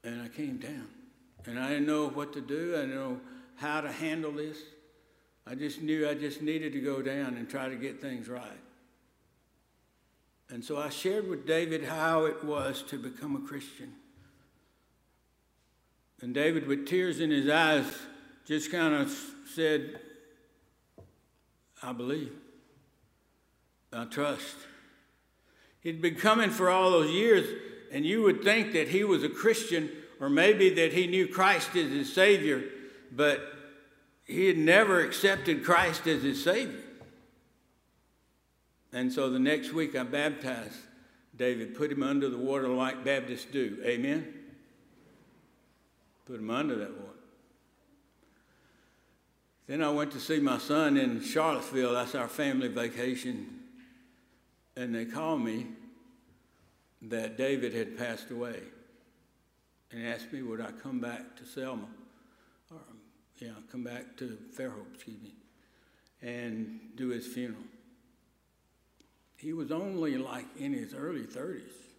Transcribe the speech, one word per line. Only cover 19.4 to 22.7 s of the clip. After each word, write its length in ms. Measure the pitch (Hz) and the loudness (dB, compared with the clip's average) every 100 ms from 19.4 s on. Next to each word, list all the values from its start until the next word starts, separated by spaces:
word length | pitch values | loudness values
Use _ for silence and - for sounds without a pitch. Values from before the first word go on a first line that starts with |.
| - | -12
said, 540 | 165 156 151 139 - - - - _ _ _ _ _ _ - - _ _ _ _ _ _ - | 0 2 2 -2 -12 -16 -20 -20 _ _ _ _ _ _ -20 -20 _ _ _ _ _ _ -12
"I 100 | 127 | -10
believe. 440 | 120 123 156 139 - - - _ | -6 -4 -4 -6 -12 -20 -20 _